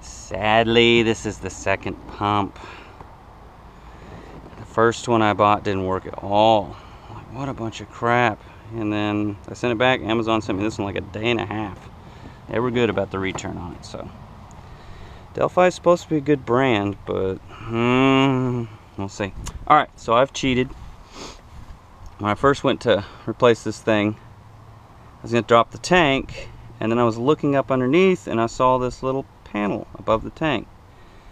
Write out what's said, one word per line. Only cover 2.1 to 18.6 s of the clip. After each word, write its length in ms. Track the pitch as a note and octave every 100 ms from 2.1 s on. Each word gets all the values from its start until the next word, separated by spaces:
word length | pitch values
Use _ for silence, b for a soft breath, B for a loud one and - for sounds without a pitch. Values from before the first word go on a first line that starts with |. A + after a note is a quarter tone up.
| - G2+ G#2 G2 - B B B B B - - - - - - B B B B B B B B -
The 60 | A2
first 420 | - A2+ A2+ -
one 160 | A#2
I 100 | G#2+
bought 300 | G2+ G#2 G#2
didn't 220 | F2+ G2 F#2
work 200 | F#2 -
at 80 | -
all. 600 | F#2+ G2+ A2 A2 F#2 B B B B
Like, 240 | B B
what 160 | G#2+ C3+
a 40 |
bunch 280 | B2 A2+ -
of 80 | G#2+
crap. 500 | - A#2 A#2+ A#2+ G#2 B B G#2+ A2+
And 180 | G#2+
then 440 | G#2 G#2 G#2 G#2 G2+ -
I 40 |
sent 180 | G#2 B2
it 60 | A2
back. 240 | B2+ C3
Amazon 400 | F#2+ A2+ A2 A2+
sent 180 | - F#2+
me 40 |
this 140 | G#2+ -
one, 80 | G2+
like, 100 | F#2+
a 60 |
day 300 | F#2 G#2 A2+
and 80 | A#2
a 60 | G2+
half. 440 | G#2 G#2+ F#2+ - - B B B B B
They 100 | G#2
were 100 | B2
good 220 | A#2+ A#2
about 180 | G2 G2
the 80 | F#2+
return 400 | F#2+ F2+ F#2+ E2+
on 160 | F2
it, 100 | -
so. 240 | - - - - - - - B B B B B B B B
Delphi 340 | - C#3+ - F3+
is 80 | -
supposed 280 | - F3
to 60 | -
be 80 | D#3
a 40 |
good 240 | C#3 D3 B2+
brand, 520 | A#2+ C3+ A2 G2+ G2 -
but, 300 | F#2+ F#2+ F#2+ -
hmm, 1160 | - A2+ A#2 A#2+ B2+ C3+ C3+ C3+ C3 B2+ A#2+